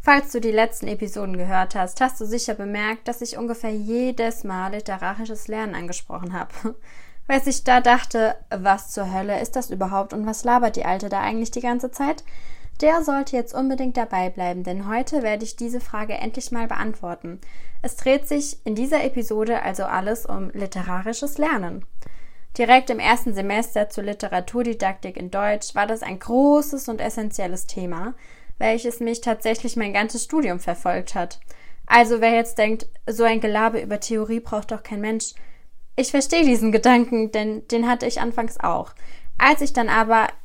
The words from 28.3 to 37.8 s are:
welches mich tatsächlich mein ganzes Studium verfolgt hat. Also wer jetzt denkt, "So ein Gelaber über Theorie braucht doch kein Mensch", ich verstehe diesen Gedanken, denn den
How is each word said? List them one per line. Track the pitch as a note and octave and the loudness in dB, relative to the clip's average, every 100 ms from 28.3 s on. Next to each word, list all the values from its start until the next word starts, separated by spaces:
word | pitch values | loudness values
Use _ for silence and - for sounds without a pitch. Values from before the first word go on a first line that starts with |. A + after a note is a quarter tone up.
| - - - | -16 -10 -2
welches | A3 A3+ A#3 A#3+ | 0 0 -2 -4
mich | A#3 A#3 | -4 -2
tatsächlich | A#3+ A3 A3 A3+ A#3+ A#3 | -2 -2 0 0 0 -2
mein | G#3 | 0
ganzes | G3+ G#3+ A3+ | 0 0 -2
Studium | - D#4 C4 F3 | -2 0 0 0
verfolgt | - F3 F#3 F3 F#3 | -2 -2 0 0 -2
hat. | - F3 - - - - - - | -2 -4 -6 -8 -10 -10 -10 6
Also | A#3+ A#3 A#3 | 6 8 6
wer | A3+ | 4
jetzt | A#3 A#3 - | 4 2 2
denkt, | G#3+ A3 - - - | 2 2 -2 -4 -6
"So | A3 | 2
ein | A3+ A3+ | 2 4
Gelaber | A3 G#3 A3+ A3 | 2 2 2 0
über | - G#3 | -4 -4
Theorie | - A3 G#3+ A3+ | -2 -2 -2 -4
braucht | A3+ G#3+ G3+ | -2 -4 -4
doch | G#3+ | -8
kein | - G#3 | -6 -6
Mensch", | G#3+ A3 - - - - - - - - | -2 -2 -4 -8 -10 -10 -12 -14 -10 -2
ich | C4 | 0
verstehe | C#4 C#4 E4+ | 2 2 6
diesen | D#4 A#3+ A3 | 6 6 6
Gedanken, | A3 B3+ B3 A#3+ A#3 A3 | 4 6 6 6 2 0
denn | G#3+ G#3+ G#3+ - | 0 -2 -4 -2
den | A#3 | 0